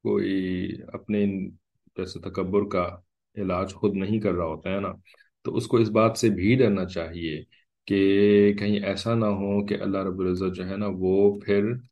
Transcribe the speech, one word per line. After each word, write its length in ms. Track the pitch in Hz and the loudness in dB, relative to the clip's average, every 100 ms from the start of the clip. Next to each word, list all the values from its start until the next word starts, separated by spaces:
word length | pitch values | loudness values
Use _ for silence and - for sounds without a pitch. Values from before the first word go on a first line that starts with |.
| 110 | -2
कोई 600 | 101 98 95 92 92 92 92 - | -2 0 -2 -2 -4 -6 -10 -12
अपने 320 | 104 - 104 101 98 95 - _ _ _ - | -14 -4 0 0 -2 -8 -12 _ _ _ -10
जैसे 220 | 92 90 | -10 -10
तकब्बुर 420 | 92 92 90 101 101 | -10 -6 0 0 0
का 200 | 95 87 - _ _ _ - | -2 -4 -6 _ _ _ -8
इलाज 360 | 95 90 95 | -4 -2 -4
खुद 200 | - 104 98 | -2 -2 0
नहीं 240 | 95 110 | -2 0
कर 140 | 104 | 0
रहा 140 | 87 82 | -2 -4
होता 220 | 80 90 | -6 -6
है 100 | 98 | -4
ना, 120 | 98 92 _ _ _ _ - | -6 -8 _ _ _ _ -6
तो 60 | |
उसको 260 | 113 113 117 | -6 0 2
इस 100 | 107 | 4
बात 260 | 110 110 - | 4 2 4
से 120 | 113 | 0
भी 240 | 95 98 127 | 2 2 4
डरना 300 | 117 98 90 | 4 2 -2
चाहिए 540 | 90 80 85 82 78 - _ _ _ - | -6 -8 -8 -8 -8 -12 _ _ _ -2
कि 680 | 98 98 98 104 101 101 101 | 2 4 6 6 6 6 4
कहीं 200 | 101 104 | -2 -2
ऐसा 320 | 98 95 117 117 | -2 -4 -2 0
ना 120 | 107 98 | 0 -2
हो 260 | 101 101 101 | 0 -2 0
कि 60 | 101 | -2
अल्लाह 260 | 101 95 | -2 -2
रब्बुल 280 | 95 92 92 | -2 -2 -2
इज़्ज़त 220 | 90 95 | 0 -2
जो 100 | 92 | -4
है 140 | 92 98 | -6 -4
ना 100 | 104 92 | -4 -2
वो 400 | 92 95 101 101 - | 2 6 6 4 0
फिर 200 | 101 104 123 - | 2 2 -4 -10